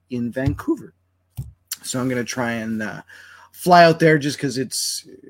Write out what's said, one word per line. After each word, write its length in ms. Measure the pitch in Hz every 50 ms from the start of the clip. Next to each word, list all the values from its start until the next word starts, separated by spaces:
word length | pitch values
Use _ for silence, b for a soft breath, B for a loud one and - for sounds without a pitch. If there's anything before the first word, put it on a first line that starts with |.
| _ -
in 220 | 127 123 120 120 107
Vancouver. 600 | 127 131 139 98 - - - 330 262 113 90 _ _ _ _ _ _ _ _ _ - - - - _ _ - - - -
So 160 | - - 131
I'm 80 | 123 131
gonna 160 | 127 123 117
try 300 | 107 - 131 123 117 117
and, 280 | 117 110 110 113 110 107
uh, 200 | 101 92 107 - B B B B B B B B B B
fly 320 | - - 175 175 175 170
out 140 | 165 160 165
there 200 | 165 160 156 156
just 200 | 135 147 135 -
'cause 200 | - 139 113 127
it's, 500 | 131 104 - - - - - - - - - - -